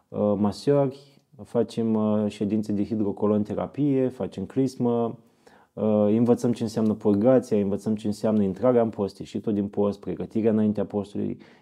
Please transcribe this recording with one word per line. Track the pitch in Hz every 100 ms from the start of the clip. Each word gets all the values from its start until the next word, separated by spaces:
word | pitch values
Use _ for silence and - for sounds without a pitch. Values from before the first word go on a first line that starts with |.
| _
uh, | 104 104 101
masiori, | 104 98 - 143 139 - - _ _ -
facem, | 101 120 113 - 113
uh, | 110 107 107 104
ședințe | 104 104 107 107
de | 101
hidrocolonterapie, | 101 110 101 98 104 107 101 95 90 - 143 135 127
facem | - 92 - 95
crismă, | - 135 - 123 117 117 - _ _ _ _ _
uh, | - 107 107 104
învățăm | 110 120 120 127
ce | 110
înseamnă | 113 113 110
purgația, | 107 107 101 113 131 - 107
învățăm | 101 98 110
ce | 107 107
înseamnă | 104 110 107
intrarea | 98 90 127 123
în | 113
post, | 110 98 -
ieșitul | 107 110 110
din | 101 101
post, | 104 101 101
pregătirea | - 87 92 113 110
înaintea | 110 107 104
postului, | 98 104 98 101 101 98 - -